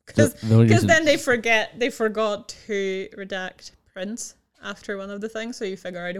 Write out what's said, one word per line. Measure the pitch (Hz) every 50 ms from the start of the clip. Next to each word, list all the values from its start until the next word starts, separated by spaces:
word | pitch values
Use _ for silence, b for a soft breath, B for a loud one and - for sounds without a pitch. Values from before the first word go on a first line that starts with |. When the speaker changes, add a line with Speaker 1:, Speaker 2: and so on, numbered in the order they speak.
| _
Speaker 1:
'Cause, | - - - - - -
Speaker 2:
The, | - 113
the | 110 110
only | 113 117
Speaker 1:
'cause | 113 107
Speaker 2:
reason | 107 110
Speaker 1:
then | - 330 320 330
they | 294 285
forget, | - - 277 240 233 214 233 226 220 - - - 208
they | 247 277
forgot | 277 - 226 220 202 214 220 208 208 208 - - - - -
to | - 208 196 196 190 190 190 190 - -
redact | 202 196 190 196 185 185 185 - _ - - _ _ _ _ -
Prince | 190 185 202 233 - - - - _ _ _ _ _ -
after | 202 202 - - - 202
one | 196 196 202
of | 202 202
the | 208 220
things, | 220 220 226 233 247
so | - 226
you | 190 190
figure | 185 - 180 180 175 175
out | 180 180 196